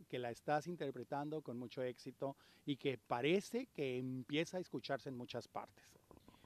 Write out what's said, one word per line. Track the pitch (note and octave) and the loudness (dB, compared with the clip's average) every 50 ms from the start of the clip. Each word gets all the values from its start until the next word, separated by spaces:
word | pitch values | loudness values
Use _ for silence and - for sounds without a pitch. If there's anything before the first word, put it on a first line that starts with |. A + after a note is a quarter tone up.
| - - | -8 -6
que | - | -4
la | B2+ B2 A#2+ | -2 -2 -2
estás | A#2 - - - D3 D3+ D3 | -4 -2 2 4 4 4 4
interpretando | E3 F3+ D3 D3+ C#3 C3 B2 A#2 - D3 C#3 D3 D3+ D3+ - - | 0 -2 -2 -2 -2 -2 -4 -4 -2 -2 -2 0 0 -2 -2 -4
con | - B2 A#2+ | -4 -4 -4
mucho | B2+ A2+ - C3+ B2+ | -6 -4 -4 -2 -2
éxito | B2+ A#2+ - - C3 B2+ - C#3 C#3 C3+ - - - - - - | -2 -2 -4 -8 -12 -4 -2 -2 -2 -2 -4 -12 -20 -20 -6 -4
y | D3 C#3+ | -2 -2
que | - - C#3+ B2+ | 0 2 0 0
parece | A#2 - - C3 A#2+ B2 D3 F3 G3 - - - A#3+ C4 | 0 0 0 2 4 6 6 6 6 4 2 -2 -2 -2
que | - - - C#3+ C3 B2 B2+ | -2 -2 0 0 2 2 0
empieza | B2+ C3 B2+ B2+ B2 - D3 D3+ E3+ - - | 0 0 -2 -2 -2 0 2 2 2 2 0
a | F#3 | -4
escucharse | F3+ - - C3 - - C#3 B2+ - D3 | -4 -2 -4 -4 -2 -2 -2 -2 -2 -4
en | C3 | -6
muchas | A#2+ A#2+ - - A#2+ - | -6 -6 -6 -4 -6 -6
partes. | - - G#2 G#2+ - - - - - - - - - - - - - - - - | -4 -6 -6 -6 -8 -12 -18 -20 -20 -20 -20 -20 -20 -20 -20 -20 -20 -20 -20 -20